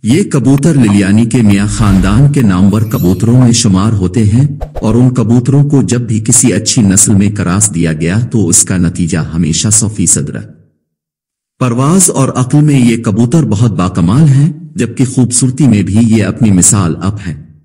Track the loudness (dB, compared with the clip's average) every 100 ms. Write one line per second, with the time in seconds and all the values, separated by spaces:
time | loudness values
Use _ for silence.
0 | 0 0 0 0 2 2 2 2 2 2
1 | 2 2 2 2 2 2 -2 0 2 2
2 | 2 2 2 2 0 2 2 2 -2 -2
3 | 0 0 2 4 4 2 2 0 0 0
4 | -2 0 0 2 0 -4 -10 -6 -2 2
5 | 2 2 0 0 2 0 2 0 0 -2
6 | -2 -4 -2 0 0 0 -2 0 2 2
7 | 2 2 0 -2 -2 -2 -2 -2 -4 -2
8 | -2 -2 -2 -2 0 -2 -2 -2 -2 -2
9 | -4 -2 -4 -4 -2 -2 -2 -2 -4 -4
10 | -2 -2 -4 -10 -16 -20 _ _ _ _
11 | _ _ _ _ _ _ -4 -2 0 0
12 | 0 -2 -2 -2 0 2 2 2 2 0
13 | -2 -2 0 0 0 0 0 0 -4 -2
14 | 0 2 4 4 0 -2 -14 -6 -6 -2
15 | -2 0 0 0 -2 2 2 2 0 0
16 | 2 2 0 0 0 2 2 0 -2 -2
17 | -6 -6 -10 -12 -16 -20